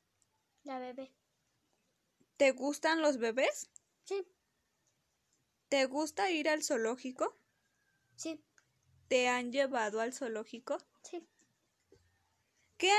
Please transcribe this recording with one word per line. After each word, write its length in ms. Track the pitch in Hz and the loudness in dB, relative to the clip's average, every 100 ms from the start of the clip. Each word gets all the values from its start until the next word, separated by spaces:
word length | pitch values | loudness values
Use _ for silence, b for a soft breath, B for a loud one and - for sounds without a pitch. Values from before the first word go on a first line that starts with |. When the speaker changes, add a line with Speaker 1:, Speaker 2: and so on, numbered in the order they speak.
| _ _ _ _ _ _ | _ _ _ _ _ _
Speaker 1:
la 140 | 294 262 | -10 -8
bebé. 360 | 254 254 262 _ _ _ _ _ _ _ _ _ _ _ _ _ | -8 -10 -14 _ _ _ _ _ _ _ _ _ _ _ _ _
Speaker 2:
¿Te 160 | 277 | 2
gustan 500 | 254 262 285 320 330 | 4 -2 -2 0 2
los 160 | 302 262 | 2 2
bebés? 520 | 226 233 320 605 - - _ _ | -2 0 0 -2 -12 -20 _ _
Speaker 1:
Sí. 240 | - 392 370 _ _ _ _ _ _ _ _ _ _ _ _ _ _ | -8 -8 -8 _ _ _ _ _ _ _ _ _ _ _ _ _ _
Speaker 2:
¿Te 160 | 277 262 | 2 2
gusta 440 | 269 311 - 392 | 2 -4 -2 0
ir 180 | 330 302 | 0 2
al 140 | 302 | 0
zoológico? 720 | - 269 220 254 254 254 381 - _ _ _ _ _ _ _ - | 0 0 0 -2 -8 -4 -4 -4 _ _ _ _ _ _ _ -12
Speaker 1:
Sí. 260 | 320 320 _ _ _ _ _ _ _ | -10 -10 _ _ _ _ _ _ _
Speaker 2:
¿Te 220 | 254 247 | 2 4
han 240 | 247 247 | 0 -2
llevado 480 | 254 277 254 214 214 | 0 0 0 -2 0
al 120 | 226 | -4
zoológico? 640 | 254 254 220 220 226 - 302 - _ | -4 -6 -6 -8 -12 -6 -6 -8 _
Speaker 1:
Sí. 220 | - 349 330 _ _ _ _ _ _ - _ _ _ _ _ _ _ _ | -14 -14 -14 _ _ _ _ _ _ -20 _ _ _ _ _ _ _ _
Speaker 2:
¿Qué 140 | 359 | 4